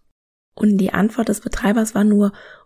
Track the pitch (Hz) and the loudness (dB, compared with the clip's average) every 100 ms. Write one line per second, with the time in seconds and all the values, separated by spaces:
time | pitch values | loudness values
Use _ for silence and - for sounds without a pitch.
0 | _ _ _ _ _ - 214 196 190 - | _ _ _ _ _ -2 0 2 0 0
1 | 208 226 220 - - - 190 226 220 202 | -2 -2 -4 -4 -6 -4 0 0 0 0
2 | 208 202 202 - - - | 2 2 0 -2 -18 -20